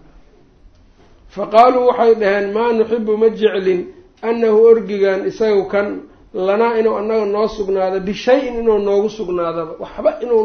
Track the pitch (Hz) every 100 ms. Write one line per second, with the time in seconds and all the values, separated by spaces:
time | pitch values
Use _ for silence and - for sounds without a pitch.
0 | - - _ _ _ _ - _ _ _
1 | _ _ - 185 180 220 247 254 247 -
2 | 233 220 202 202 202 208 240 226 220 233
3 | 214 214 226 196 214 190 190 180 - -
4 | - _ 220 233 226 214 226 226 190 202
5 | 196 190 190 - 220 202 185 202 208 185
6 | - - - - 185 202 233 226 220 214
7 | 208 220 202 208 214 - 190 196 185 190
8 | 180 202 - 277 254 233 226 208 202 202
9 | 208 214 180 175 170 165 160 170 - -
10 | 254 - - 226